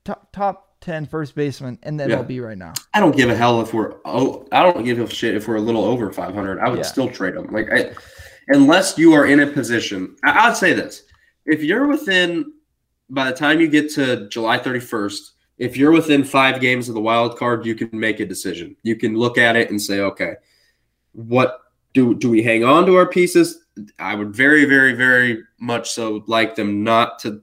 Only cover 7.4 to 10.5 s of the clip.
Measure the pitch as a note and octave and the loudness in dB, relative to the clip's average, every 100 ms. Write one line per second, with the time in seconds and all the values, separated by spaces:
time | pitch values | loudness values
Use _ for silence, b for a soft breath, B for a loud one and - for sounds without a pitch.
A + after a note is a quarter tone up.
7.4 | - G#2+ G#2+ B2 - B B B B B | -8 -6 -2 -2 -2 B B B B B
8.4 | - C#3+ C#3 F3 - - E3 D3+ C3+ C#3+ | 2 6 6 6 2 4 6 8 6 4
9.4 | C#3+ C#3+ A2+ A#2 - F#2+ F#2 - C#3 F#3 | 4 -2 -2 -2 -4 -8 -10 -4 0 4
10.4 | A#3 | 2